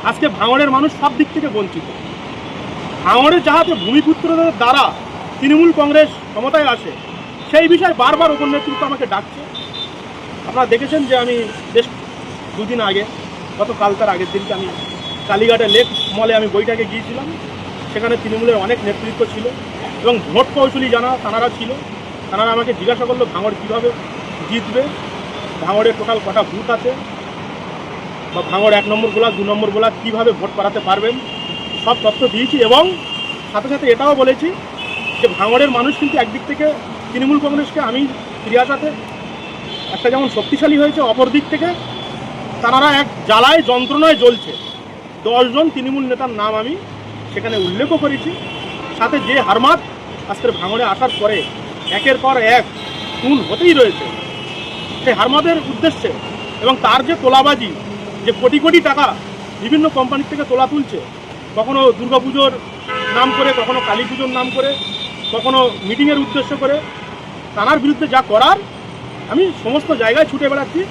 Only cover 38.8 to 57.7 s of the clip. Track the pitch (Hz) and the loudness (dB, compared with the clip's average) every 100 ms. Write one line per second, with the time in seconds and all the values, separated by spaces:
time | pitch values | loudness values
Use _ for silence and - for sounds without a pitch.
38.8 | 302 226 - - - - - - - - | -4 -6 -12 -14 -14 -12 -14 -12 -12 -12
39.8 | - - 240 262 262 214 208 277 294 294 | -10 0 0 2 0 -2 -2 2 4 6
40.8 | 294 302 254 226 254 285 294 302 330 349 | 4 4 0 4 4 2 0 -2 -2 -4
41.8 | - - - - - - - - 240 262 | -8 -10 -10 -12 -10 -10 -10 -2 2 4
42.8 | 294 285 285 - 170 220 254 320 247 247 | 6 4 0 -6 4 6 8 6 4 0
43.8 | 254 294 320 294 240 233 - 135 - - | 2 4 6 8 6 6 -8 -12 -12 -16
44.8 | - - - - 220 240 247 262 320 277 | -16 -16 -16 -8 0 4 4 4 2 0
45.8 | 254 277 254 247 254 214 214 214 233 370 | -4 -4 -2 -2 -4 -2 -2 -2 -4 -6
46.8 | - - - - - 202 220 220 180 190 | -10 -14 -14 -14 -10 -8 -4 -2 -2 -2
47.8 | 285 320 285 277 320 381 - - - - | 0 2 0 -2 -4 -8 -10 -10 -10 -10
48.8 | - - 233 285 202 269 196 214 262 339 | -10 -2 0 0 2 0 4 4 6 4
49.8 | - - - - - 196 - 170 180 220 | 0 -16 -16 -14 -10 -4 -4 -2 -4 -2
50.8 | 233 190 254 202 208 202 - - - - | -2 0 -2 0 0 0 -4 -10 -12 -10
51.8 | - 196 262 247 262 262 220 240 - - | -6 0 2 2 2 2 6 4 4 -10
52.8 | - - - - 247 285 160 202 349 294 | -12 -10 -10 -4 2 2 0 2 6 6
53.8 | 220 - - - - - - - - - | 6 4 -8 -8 -12 -12 -12 -12 -12 -10
54.8 | - - 262 202 226 285 311 320 262 233 | -10 -4 -2 0 2 2 2 0 -2 0
55.8 | 320 - 202 - - - - - 226 262 | 0 0 -6 -6 -10 -10 -10 -2 0 2
56.8 | 233 247 254 339 262 269 262 277 220 | 2 2 0 0 4 6 6 2 -2